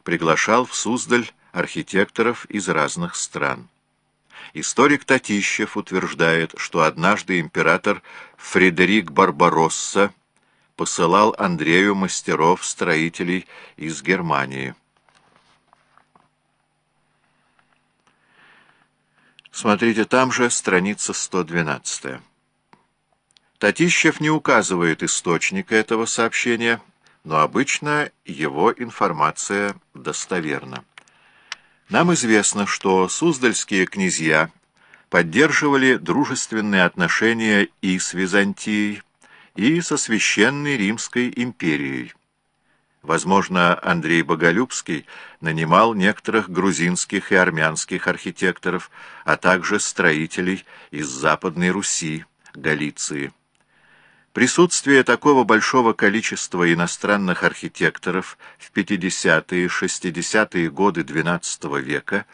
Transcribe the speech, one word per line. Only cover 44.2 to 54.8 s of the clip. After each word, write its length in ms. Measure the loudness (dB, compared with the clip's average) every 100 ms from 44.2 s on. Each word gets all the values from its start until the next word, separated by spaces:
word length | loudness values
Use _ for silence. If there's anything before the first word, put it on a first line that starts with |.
Боголюбский 840 | 0 2 2 2 -2 -6 -8 -8 -10 -20 -20 -10
нанимал 540 | -6 -2 2 4 4
некоторых 560 | 2 0 0 -2 -2 0
грузинских 840 | 0 0 2 0 -2 -4 -4 2
и 40 | 2
армянских 720 | 2 2 -2 -2 -6 -6 -4
архитекторов, 840 | -4 -6 -4 -2 -2 -4 -4 -6 -20 -20 -10
а 140 | -2 0
также 420 | 2 2 0 -2
строителей 840 | -2 0 2 2 -2 -4 -4 -4 -8 -20 -14
из 160 | -8 -8
Западной 600 | -2 -2 0 -2 -2 -2
Руси, 560 | -2 -4 -6 -6 -10 -12 _ _
Галиции. 800 | -8 -4 -2 -4 -8 -8 -8 -10 -14 _ _ _ _ _ _ _ _ _
Присутствие 680 | 0 2 4 4 2